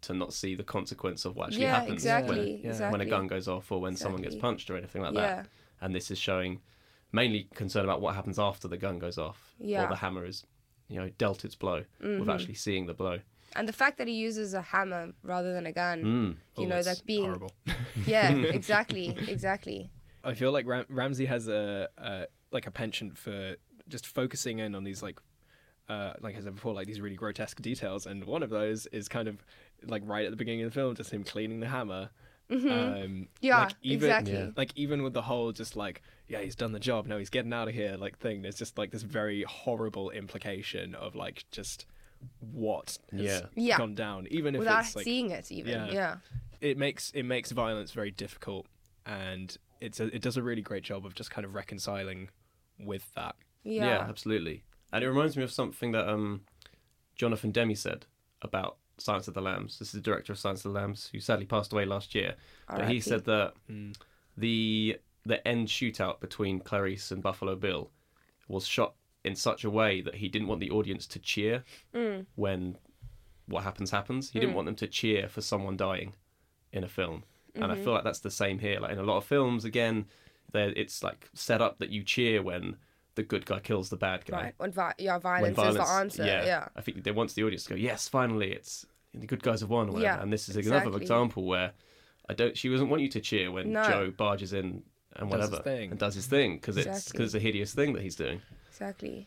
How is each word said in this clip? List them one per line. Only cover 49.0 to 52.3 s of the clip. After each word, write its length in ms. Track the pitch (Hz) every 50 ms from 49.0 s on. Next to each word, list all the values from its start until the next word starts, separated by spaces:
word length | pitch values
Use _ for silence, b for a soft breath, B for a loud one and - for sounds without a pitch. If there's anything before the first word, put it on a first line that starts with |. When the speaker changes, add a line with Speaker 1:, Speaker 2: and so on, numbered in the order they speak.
| _
Speaker 3:
and 500 | - 107 98 95 95 - 92 92 90 - - _ _ _ _
it's 180 | - 113 104 -
a, 160 | 110 104 -
it 60 | 120 101
does 140 | 127 117
a 60 | 131 120
really 200 | 123 120 110 101
great 220 | - 104 98 90
job 220 | - 104 98 95
of 80 | 98 90
just 160 | - 107 -
kind 140 | - - 104
of 100 | 98 98
reconciling 760 | 101 98 - 104 98 - - 101 98 98 95 95 92 92 95